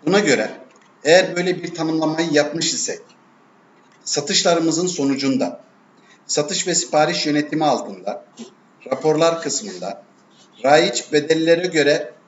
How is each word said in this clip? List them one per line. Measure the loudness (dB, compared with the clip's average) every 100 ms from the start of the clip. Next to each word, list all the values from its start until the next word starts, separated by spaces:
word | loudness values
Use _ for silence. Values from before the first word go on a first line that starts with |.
| 2
Buna | 2
göre | 4 0 0 -8 -20 _ _ _
eğer | 4 6 6 -2
böyle | -2 -4
bir | -6
tanımlamayı | -6 -2 0 -2 -2 0
yapmış | 2 0 -2 -4
isek, | -4 -6 -8 -14 _ _ _ _ _ _ _ _ _
satışlarımızın | -6 -6 -2 0 2 2 2 0 -2
sonucunda | -2 -2 0 0 -2 -2 -6 -20 _ _ _ _ _ -6
satış | -4 -2 -4 -2
ve |
sipariş | -2 0 2 2 0 0
yönetimi | 0 -2 0
altında | 0 0 -4 -10 -8 -10 -14 -20 -20 _ _ _ -8
raporlar | -2 0 2 2 0
kısmında | -4 -6 -8 -10 -12 -12 -18 _ _ _ _ -4
raiç | 4 4 4 -2 -2
bedellere | -2 0 0 4 2 2
göre | 0 2 2 -2 -14